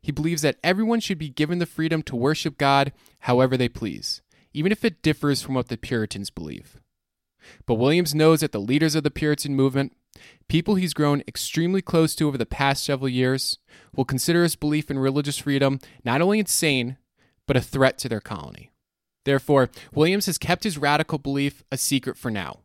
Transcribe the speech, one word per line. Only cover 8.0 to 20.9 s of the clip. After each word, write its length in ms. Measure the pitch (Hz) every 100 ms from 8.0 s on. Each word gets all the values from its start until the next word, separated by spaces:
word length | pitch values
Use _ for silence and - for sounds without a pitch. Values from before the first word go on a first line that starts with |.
| 165
knows 280 | 151 156 160
that 100 | 156
the 80 | 107
leaders 360 | 101 143 160 156
of 80 |
the 80 | 147
Puritan 440 | - 151 147 143 135
movement, 380 | 135 135 139 _ _ - - _ _
people 260 | 165 170 196
he's 180 | 180
grown 300 | 151 147 143 -
extremely 560 | - - 165 170 190
close 340 | - 170 160 -
to 120 | 151
over 100 | 135
the 80 | 113
past 380 | - 139 139
several 240 | - 139 135
years, 520 | 123 127 131 - - _ - _ -
will 80 |
consider 400 | 131 131 - 170
his 140 | 175 -
belief 340 | 151 151 147
in 80 | 139
religious 380 | 135 139 143 135
freedom 420 | - 139 139 135 - -
not 180 | 120 123
only 180 | 175 214
insane, 580 | 196 - 160 131 120 131 _ _ _ _ -
but 80 | 131
a 60 |
threat 360 | - 139 131 -
to 100 | 123
their 120 | 110
colony. 500 | - 101 73 50 - _ _ _ _ _
Therefore, 460 | - 139 - 143 123 - -
Williams 320 | - 160 196 190
has 120 | -
kept 280 | - 180 214
his 120 | 147
radical 400 | 143